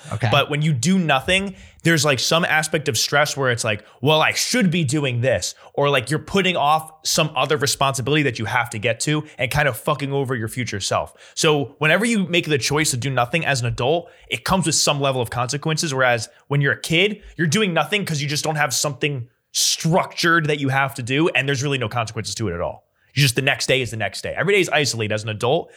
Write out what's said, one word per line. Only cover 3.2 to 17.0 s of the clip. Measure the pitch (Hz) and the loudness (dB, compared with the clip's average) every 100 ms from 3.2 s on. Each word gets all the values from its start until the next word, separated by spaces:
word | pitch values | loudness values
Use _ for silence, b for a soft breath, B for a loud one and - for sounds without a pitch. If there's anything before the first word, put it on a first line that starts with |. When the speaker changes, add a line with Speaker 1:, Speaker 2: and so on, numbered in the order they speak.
| 147 135 | 2 0
Speaker 2:
where | 127 | 0
it's | 117 | 0
like, | 117 104 B B | -2 -4 B B
"Well, | 139 156 | 2 4
I | 127 | 2
should | - - 247 185 | 0 0 2 2
be | 175 | 2
doing | 135 151 139 120 | 0 0 -2 0
this," | 127 95 - B B | 0 0 -2 B B
or, | - 143 | -2 0
like, | 139 127 | 0 0
you're | 151 | -4
putting | 151 196 180 170 | -2 0 0 2
off | 143 156 156 - | 2 2 -2 -10
some | - - 156 127 | -2 0 0 -2
other | 143 143 | 0 0
responsibility | 135 - 135 127 120 156 | 0 0 0 0 0 0
that | 135 113 | 0 -2
you | 107 | -2
have | 123 117 | -2 -2
to | 110 | -2
get | 117 113 | -2 -2
to | 151 151 147 - | -2 -2 -4 -4
and | 127 | -2
kind | 147 147 | 0 0
of | 113 | 0
fucking | - 143 139 | -4 -4 -2
over | 139 127 127 | -2 -2 -4
your | 110 | -6
future | 127 120 101 | -6 -6 -6
self. | - 101 76 B B | -2 -2 -4 B B
So | - 160 147 127 - | 0 2 2 0 0
whenever | 151 185 233 | 2 2 2
you | 220 170 | 0 0
make | 175 156 | 0 0
the | 143 | 0
choice | - 147 151 | 0 0 0
to | 123 | -2
do | 139 | -2
nothing | 127 120 170 147 | 0 0 0 0
as | 131 | 0
an | 120 | -2
adult, | 113 123 170 B B - | 0 0 0 B B -10
it | 120 | -6
comes | - 185 160 | 0 0 0
with | - | 0
some | 165 143 | 0 0
level | 139 131 | 0 0
of | 113 | -2
consequences. | 123 123 143 160 151 165 | -2 -4 -4 -2 -2 -2
Whereas | 131 127 120 - b - | 2 4 4 -2 b -2
when | 143 | 2
you're | 143 | 2
a | 113 | 0
kid, | - 160 | 2 2